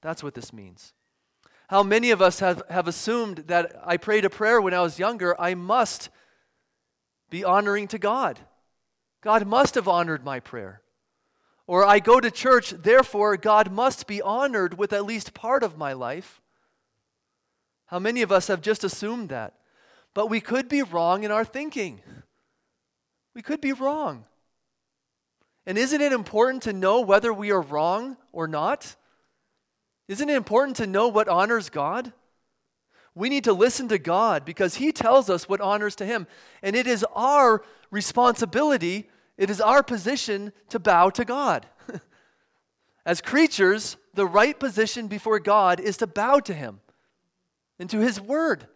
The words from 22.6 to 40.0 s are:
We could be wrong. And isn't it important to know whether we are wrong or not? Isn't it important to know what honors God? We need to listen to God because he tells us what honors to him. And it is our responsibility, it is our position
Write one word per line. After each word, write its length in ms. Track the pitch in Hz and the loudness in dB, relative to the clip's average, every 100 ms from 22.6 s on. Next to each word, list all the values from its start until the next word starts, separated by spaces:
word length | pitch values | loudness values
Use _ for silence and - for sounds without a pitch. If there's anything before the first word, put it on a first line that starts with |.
| _ _ _ _ _ _ _ | _ _ _ _ _ _ _
We 80 | 240 | -20
could 180 | - 302 | -10 -6
be 120 | 285 | -4
wrong. 520 | 269 262 302 269 135 110 _ _ _ _ _ _ _ _ _ _ _ _ _ - | -4 -4 -4 -6 -8 -18 _ _ _ _ _ _ _ _ _ _ _ _ _ -8
And 100 | 196 | -4
isn't 240 | 262 294 | -2 0
it 120 | 285 | 0
important 500 | 254 190 208 247 262 | -2 -4 0 0 0
to 80 | 233 | -6
know 280 | 196 185 220 | -2 2 2
whether 320 | 220 196 233 | 4 2 2
we 180 | 214 208 | -4 -2
are 100 | 202 | -2
wrong 560 | 143 147 160 190 254 254 _ | -2 -2 -2 -2 -6 -14 _
or 140 | - 160 | -10 -6
not? 500 | 156 165 285 - - _ _ _ _ _ _ _ _ _ _ _ | -4 -4 -4 -8 -20 _ _ _ _ _ _ _ _ _ _ _
Isn't 200 | 196 294 | -8 -2
it 80 | 285 | -2
important 400 | 214 214 277 254 | 0 0 0 -2
to 100 | 214 | -4
know 220 | 190 240 | 0 2
what 200 | 214 214 | 2 2
honors 420 | 180 202 233 185 | 2 2 0 -4
God? 420 | 151 147 202 254 - _ _ _ _ _ _ _ _ _ | -6 -4 -4 -8 -16 _ _ _ _ _ _ _ _ _
We 140 | - 220 | -6 -2
need 160 | 277 | 0
to 80 | 233 | 2
listen 360 | 190 233 - 247 | 4 4 2 -2
to 100 | 208 | -2
God 460 | 151 175 226 165 | 0 2 2 0
because 320 | 139 170 185 - | -4 -2 -2 0
he 160 | 277 | -4
tells 380 | - 226 262 254 | 0 4 4 4
us 180 | 180 - | -2 -2
what 120 | 196 | -4
honors 360 | 202 208 208 - | 0 -2 -2 -6
to 100 | 196 | -6
him. 200 | 233 170 - - _ | -6 -8 -16 -20 _
And 140 | 196 214 | -4 -2
it 100 | 247 | 0
is 180 | 233 214 | 0 -2
our 480 | - 247 294 262 214 - _ _ | -2 2 4 4 4 -2 _ _
responsibility, 1160 | 202 196 - 247 233 226 214 302 269 170 190 208 _ _ - | -6 -4 2 2 2 -2 0 2 2 0 -6 -10 _ _ -4
it 140 | 196 | -2
is 100 | 196 | 0
our 220 | 214 269 | 4 4
position 720 | - 233 | 4 -2